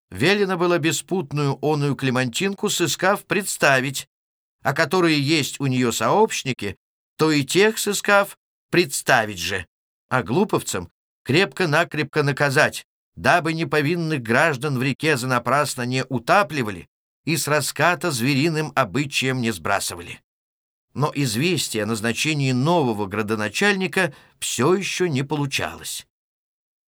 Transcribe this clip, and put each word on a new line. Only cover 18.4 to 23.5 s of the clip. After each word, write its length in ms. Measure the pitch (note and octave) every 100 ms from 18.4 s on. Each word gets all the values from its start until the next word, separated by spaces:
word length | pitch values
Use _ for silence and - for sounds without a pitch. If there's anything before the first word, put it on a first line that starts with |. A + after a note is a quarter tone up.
| E3 D#3 D#3
обычаем 640 | C3 A#2 A#2 D3 - C3 B2+
не 100 | A2+
сбрасывали. 720 | F#2+ F2 G2 - F2 B1+ - _ _ _ _ _ _ _
Но 180 | - D3+
известие 720 | - C#3 G#2+ F3 D3+ - A2
о 20 | G#2
назначении 680 | A2 A2+ A2+ D#3 D3+ C3+
нового 540 | B2 C#3+ F3 B2+ G#2 G2+
градоначальника 1080 | G#2 G#2 A2 G#2